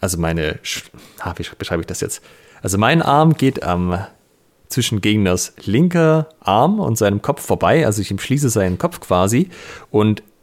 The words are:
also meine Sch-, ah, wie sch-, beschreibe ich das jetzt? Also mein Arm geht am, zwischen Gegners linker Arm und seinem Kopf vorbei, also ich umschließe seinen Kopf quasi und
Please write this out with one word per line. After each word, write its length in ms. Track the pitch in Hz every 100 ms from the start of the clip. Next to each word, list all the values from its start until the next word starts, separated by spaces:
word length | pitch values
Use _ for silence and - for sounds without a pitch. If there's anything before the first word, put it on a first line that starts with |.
also 180 | 95 87
meine 400 | 82 82 76 -
Sch-, 260 | - - - - - -
ah, 140 | - 85
wie 80 |
sch-, 100 | - -
beschreibe 260 | - 87
ich 40 | 82
das 140 | 87
jetzt? 240 | 92 - - - _ -
Also 160 | 98 98
mein 260 | 113 165
Arm 320 | 143 143 160
geht 280 | 151 131 -
am, 380 | - 87 90 90 101 _ _ _ _ _ -
zwischen 340 | - - 107
Gegners 540 | 104 107 95 90 - -
linker 640 | - 107 175 175 160 160 156 _
Arm 400 | - 104 151 214
und 180 | 180 113
seinem 240 | 101 101
Kopf 240 | - 143 -
vorbei, 400 | 92 92 143 120
also 160 | 104
ich 80 | 95
umschließe 380 | 98 - 143 139
seinen 300 | 110 92 92
Kopf 200 | - -
quasi 500 | - 90 98 123 185 - - - -
und 320 | 107 107 104 - _